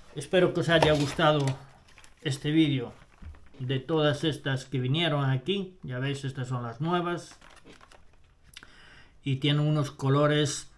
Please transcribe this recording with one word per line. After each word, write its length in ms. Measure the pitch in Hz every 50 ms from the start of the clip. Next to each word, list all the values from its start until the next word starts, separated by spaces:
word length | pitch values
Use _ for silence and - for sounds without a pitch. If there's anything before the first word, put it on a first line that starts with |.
| - - -
espero 400 | 147 139 - 190 185 175 165 -
que 60 | 175
os 80 | 139 160
haya 240 | 170 156 156 156
gustado 520 | 151 143 147 135 - - 165 151 151 147 143 139 135 - - - - - _ - - - - - - _
este 280 | - 156 135 - - 147
vídeo 440 | 156 160 160 143 135 127 120 107 - - - - - _ - - - - - - - -
de 220 | 131 127 135 131
todas 440 | 131 - 165 156 151 151 135 143 -
estas 400 | 156 139 - - 139 135 131 -
que 160 | - - 131
vinieron 480 | 123 127 139 165 175 160 147 143 139 135
aquí. 500 | 131 127 - 180 196 202 185 185 - -
Ya 160 | - 131 123 123
veis, 260 | 135 143 139 - -
estas 240 | 131 - 135 123 117
son 140 | 127 120
las 180 | 120 117 113 -
nuevas. 580 | 151 165 180 175 170 175 170 156 - - - - - - - - - - - - - - - - - - - - - _ _ _ _ - - - - - - - - - - - - - _ -
Y 140 | - 139 131
tienen 300 | 131 - 143 147 151 151
unos 240 | 151 151 151 139 -
colores 800 | - - 135 135 139 143 147 147 151 151 151 135 - - - - -